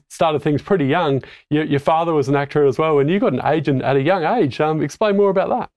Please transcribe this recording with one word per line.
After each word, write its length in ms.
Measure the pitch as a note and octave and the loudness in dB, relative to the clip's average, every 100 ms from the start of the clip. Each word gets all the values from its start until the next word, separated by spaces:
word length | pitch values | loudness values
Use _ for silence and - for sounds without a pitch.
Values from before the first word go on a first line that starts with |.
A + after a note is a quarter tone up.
| - | -8
started 320 | - E3+ D3+ | -2 0 0
things 220 | D#3 C#3+ | 0 -2
pretty 240 | - G3 C#3 | 0 0 2
young. 360 | D#3+ E3 C3+ - - _ | 0 0 -2 -6 -16 _
Your, 140 | D3 | -2
your 140 | D#3 C#3+ | 0 -2
father 340 | D3 D#3+ E3+ | 0 0 2
was 160 | D#3+ C3 | 0 0
an 60 | C#3+ | 0
actor 280 | C#3 D3+ | 0 2
as 140 | C#3+ B2+ | 2 2
well, 200 | D#3+ D3 | 0 2
and 100 | C#3 | 2
you 100 | F#3+ | 0
got 140 | A3+ | 0
an 80 | B2 | 0
agent 380 | C3 D#3 D3+ C3+ | 0 0 0 -2
at 140 | B2 C#3 | 0 0
a 40 | |
young 220 | C3+ F#3+ | 2 0
age. 340 | D#3+ A#3+ D#3 - | 0 0 -2 -2
Um, 200 | D3+ D#3 | -2 -2
explain 360 | D3 - G#3+ G3+ | -4 -2 -2 2
more 100 | G3+ | 2
about 220 | F#3+ F3 | 0 -2
that. 180 | A#3+ - | -4 -6